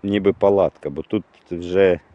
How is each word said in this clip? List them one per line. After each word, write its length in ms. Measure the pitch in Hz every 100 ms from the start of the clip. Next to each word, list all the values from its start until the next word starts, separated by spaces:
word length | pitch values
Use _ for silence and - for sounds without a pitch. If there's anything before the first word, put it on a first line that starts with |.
ніби 300 | 101 104 98
палатка, 560 | 92 98 101 85 _ 76
бо 120 | 71
тут 220 | 78 107 - _ _
вже 480 | 85 87 90 98 85 _